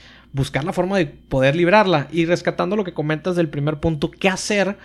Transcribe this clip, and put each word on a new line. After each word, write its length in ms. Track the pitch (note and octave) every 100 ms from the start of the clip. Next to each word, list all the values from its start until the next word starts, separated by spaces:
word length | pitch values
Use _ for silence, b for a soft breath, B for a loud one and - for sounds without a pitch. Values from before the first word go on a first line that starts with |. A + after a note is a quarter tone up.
| b b b
buscar 300 | C3+ C3 C3
la 100 | E3
forma 240 | F3+ F3+ G3
de 80 | D3
poder 500 | - - C3+ C3 E3
librarla. 520 | E3+ G#3 F#3+ D#3 C3
Y 140 | E3 E3
rescatando 500 | F3 F3+ E3 F3 G#3+
lo 80 |
que 80 | F3+
comentas 440 | - D3+ D#3 F#3 F3
del 120 | E3
primer 300 | C#3+ C#3+ D3+
punto, 300 | E3+ D#3 D#3+
¿qué 180 | - G3
hacer 480 | F#3 - G#3 F#3+ G3+